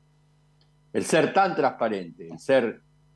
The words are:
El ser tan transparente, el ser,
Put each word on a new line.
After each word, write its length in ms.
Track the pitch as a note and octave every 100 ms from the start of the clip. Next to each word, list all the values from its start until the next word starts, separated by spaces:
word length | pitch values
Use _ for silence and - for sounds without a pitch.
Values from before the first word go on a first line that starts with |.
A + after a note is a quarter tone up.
| _ _ _ _ _ _ _ _ _
El 120 | A2 F#2+
ser 260 | D#3+ D3
tan 240 | G3 G3 D#3+
transparente, 720 | C3+ - A2+ G2 E2+ - E2
el 100 | D#2+
ser, 440 | - C3+ A2+ - _ _ _